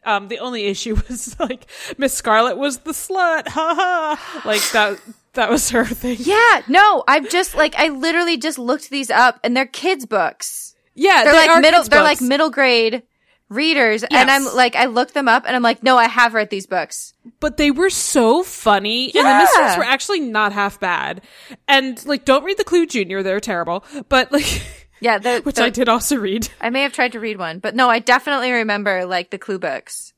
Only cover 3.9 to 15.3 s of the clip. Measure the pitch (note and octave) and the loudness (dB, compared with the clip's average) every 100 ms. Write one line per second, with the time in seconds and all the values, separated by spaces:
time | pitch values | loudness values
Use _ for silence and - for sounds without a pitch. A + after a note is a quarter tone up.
3.9 | F4 D#4 D4+ - D#4+ A3 G#3+ - A3+ G#3 | -2 -2 -6 -8 -12 -4 -4 0 0 0
4.9 | G3+ - - _ - G#3+ A#3+ - A#3+ A#3+ | -2 -14 -20 _ -4 0 0 0 -2 -2
5.9 | B3 B3 A#3 B3 G#4 A#4 F4 - D#4+ G#4 | -4 -6 -4 0 4 4 4 2 4 6
6.9 | E4+ - D4 D4+ F4 F#4 - D#4 - D#4+ | 4 2 0 2 -2 -2 0 0 2 -2
7.9 | C#4 D#4+ E4+ F4 D#4+ D4+ C#4 A#3+ - - | 0 -2 0 0 -2 -4 -6 -4 -6 -6
8.9 | C#4 B3+ - B3+ - A#3 B3 B3+ - F4 | -8 -2 4 4 2 -2 -2 -4 -4 -2
9.9 | F#4 A#3+ G#3 D#3+ - - - - _ _ | -2 -2 -2 -2 -4 -14 -14 -18 _ _
10.9 | - E4+ F4 B3 D#4 D#4 E4 D#4 E4+ C4 | -2 4 6 6 6 8 6 6 4 4
11.9 | D4 D4+ - B3 C#4 D#4 C4 C4 A#3+ A3+ | 4 4 2 0 0 0 2 2 2 0
12.9 | A#3 _ _ _ _ _ G#3 D#4 C#4+ A#3 | -4 _ _ _ _ _ -4 -2 2 2
13.9 | A3 A3 A#3 C4 C#4 C4+ B3 B3 - B3+ | 0 0 2 4 2 0 0 0 2 0
14.9 | A3+ C#4 D4 C4 | 0 -2 -2 2